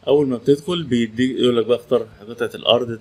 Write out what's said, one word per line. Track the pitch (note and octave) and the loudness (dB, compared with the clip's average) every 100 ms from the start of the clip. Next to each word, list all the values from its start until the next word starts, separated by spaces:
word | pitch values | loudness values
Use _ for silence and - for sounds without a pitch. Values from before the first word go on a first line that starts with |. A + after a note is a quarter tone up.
| - | 2
أول | C#3+ C#3+ | 2 2
ما | B2 | -2
بتدخل | - C#3+ E3+ F3 | 2 0 0 -6
بيديك، | D3+ A#2+ A2+ A2 C3 B2+ | -2 -2 -2 -2 -2 0
يقول | B2 A#2 | 0 0
لك | G#2+ | 0
بقى: | A#2+ | -2
"اختار | - A#2+ A2 - G#2 | 0 -2 -2 -16 -18
قطعة | A#2 A2+ | -8 -8
الأرض"، | - - A#2 A#2+ A2+ | -6 0 0 0 -8